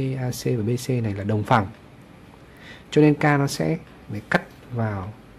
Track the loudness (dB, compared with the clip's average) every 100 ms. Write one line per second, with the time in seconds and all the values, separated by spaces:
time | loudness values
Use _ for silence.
0 | -2 -4 -6 -4 -2 -2 -2 -2 -2 -2
1 | -2 -4 -2 -2 2 2 2 -6 -20 -20
2 | -20 -20 -20 -20 -20 -20 -20 -20 0 6
3 | 6 6 2 2 0 -2 -2 -4 -8 -20
4 | -12 -10 -2 -2 -4 -20 -10 -4 -4 -4
5 | -8 -14 -20